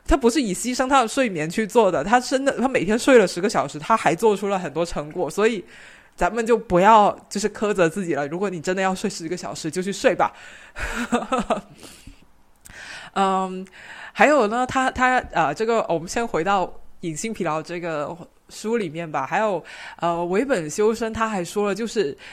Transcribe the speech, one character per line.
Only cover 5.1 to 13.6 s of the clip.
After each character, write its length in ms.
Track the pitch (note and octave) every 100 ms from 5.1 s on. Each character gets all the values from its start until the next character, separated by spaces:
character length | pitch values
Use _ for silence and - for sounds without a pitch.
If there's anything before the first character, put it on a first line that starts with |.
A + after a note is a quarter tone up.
果。 180 | D#3+ D#3
所 160 | G3 A3
以 180 | A3 - - - - _ -
咱 180 | F3
们 100 | A3+
就 140 | A3 A3
不 220 | - F3
要 360 | G3 A3+ G3+ - -
就 100 | G3+
是 100 | G#3
苛 240 | - G#3
责 160 | G3 E3
自 160 | G3+
己 100 | F3
了， 120 | C#3 C#3+
如 100 | E3+
果 140 | G3+
你 100 | F3+
真 160 | E3 F#3+
的 60 |
要 100 | F#3+
睡 160 | F#3 G3+
十 200 | - D#3+
个 80 | F3
小 180 | B2+
时， 160 | - D#3+
就 100 | E3+
去 120 | F#3
睡 200 | F#3+ F3+
吧。 200 | F3+ B2+ -
<laughs> 40 | - - - - - A3+ A#3+ A#3+ - B3+ - - - - - - - - _ _ _ _ - - - - -
嗯， 520 | - F#3+ F#3+ F#3+ F#3